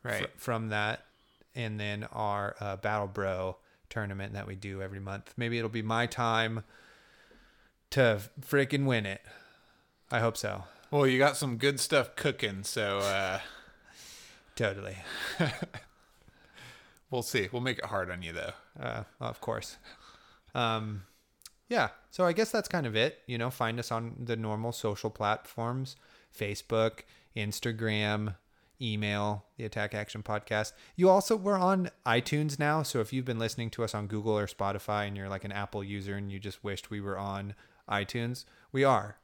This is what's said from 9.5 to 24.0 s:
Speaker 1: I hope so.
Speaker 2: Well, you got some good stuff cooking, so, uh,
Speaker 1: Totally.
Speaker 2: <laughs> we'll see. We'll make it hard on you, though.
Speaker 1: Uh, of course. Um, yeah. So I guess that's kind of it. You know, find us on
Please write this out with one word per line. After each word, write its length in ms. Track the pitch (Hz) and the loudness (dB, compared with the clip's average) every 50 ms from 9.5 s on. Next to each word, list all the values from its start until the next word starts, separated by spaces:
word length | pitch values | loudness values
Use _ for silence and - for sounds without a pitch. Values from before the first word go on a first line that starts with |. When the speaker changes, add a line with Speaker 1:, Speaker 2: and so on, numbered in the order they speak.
| - _ _ _ _ _ _ _ _ _ _ _ | -20 _ _ _ _ _ _ _ _ _ _ _
Speaker 1:
I 80 | 123 117 | 2 4
hope 160 | 113 117 110 | 4 2 2
so. 280 | - - 104 98 95 90 - - - - - | 0 -4 -4 -4 -4 -8 -14 -18 -20 -8 0
Speaker 2:
Well, 160 | - 143 139 | 4 6 6
you 120 | 135 127 127 | 6 8 8
got 180 | 139 151 - | 6 6 6
some 200 | - 151 135 120 | 4 -2 -2 0
good 240 | 113 131 143 139 139 | 2 2 2 2 2
stuff 340 | - - 156 143 120 - - | 0 4 4 4 4 2 -4
cooking, 460 | - - 147 127 - - 107 98 98 98 | 0 0 0 0 2 -2 -2 -2 -4 -6
so, 340 | - - 113 107 101 98 98 | -4 -2 0 0 2 2 2
uh, 420 | 98 101 98 98 98 92 92 95 - - - - - - - - - - - - - - - - - - - - _ - - | 2 2 2 2 0 0 -2 -4 -6 -10 -14 -18 -20 -20 -20 -20 -20 -20 -20 -20 -20 -20 -20 -20 -20 -20 -20 -20 _ -16 -4
Speaker 1:
Totally. 420 | - 117 101 98 101 101 98 95 92 87 - - - - - - - | -2 0 0 0 -2 -8 -10 -10 -10 -10 -10 -8 -6 -6 -6 0 0
Speaker 2:
<laughs> 120 | 170 139 - - 175 - - - - - _ _ _ _ _ _ - - _ - - - - - - - - - - - - - _ _ | 0 0 0 -4 -8 -8 -10 -16 -18 -18 _ _ _ _ _ _ -20 -20 _ -20 -20 -20 -20 -20 -20 -20 -20 -20 -20 -20 -20 -20 _ _
we'll 120 | 131 123 | -2 -2
see. 260 | 113 - - 120 98 92 | -2 0 0 0 0 0
We'll 100 | - 120 | -2 -2
make 160 | 123 131 120 - | 0 0 -2 -2
it 80 | - | -4
hard 240 | - 101 98 92 90 | -2 -2 -2 0 -2
on 120 | 90 90 | -4 -6
you, 100 | 90 82 | -6 -6
though. 200 | 82 82 78 - - - - _ _ - | -6 -4 -6 -6 -8 -12 -20 _ _ -8
Speaker 1:
Uh, 220 | - 123 57 57 107 - - _ | -6 -6 -6 -6 -8 -10 -10 _
of 200 | 127 117 117 - | -8 -8 -8 -6
course. 360 | - 113 113 113 - - - - - - - - - - - - - - - _ _ - - | -6 -4 -4 -4 -6 -10 -14 -16 -20 -20 -20 -20 -20 -20 -20 -20 -20 -20 -20 _ _ -6 -2
Um, 480 | 127 120 113 113 110 110 107 104 98 92 _ _ _ _ _ _ _ - - _ _ _ _ | -2 0 0 0 -2 -2 -4 -6 -8 -10 _ _ _ _ _ _ _ -20 -20 _ _ _ _
yeah. 200 | 240 220 131 - - - _ _ | 2 2 2 0 -2 -12 _ _
So 140 | - - 185 | 0 2 2
I 80 | 175 | 4
guess 180 | 165 208 226 214 | 4 2 2 2
that's 180 | - 220 - - | 2 -2 0 0
kind 180 | - 175 143 | -2 0 0
of 100 | 117 107 | 2 4
it. 220 | 110 120 156 - - _ | 4 4 2 2 -4 _
You 120 | - 123 117 | -6 -2 -2
know, 120 | 117 127 | -2 -2
find 280 | - - 120 113 117 120 | 0 0 -2 0 0 -2
us 140 | 117 - | -2 -2
on 220 | 120 113 | -2 -2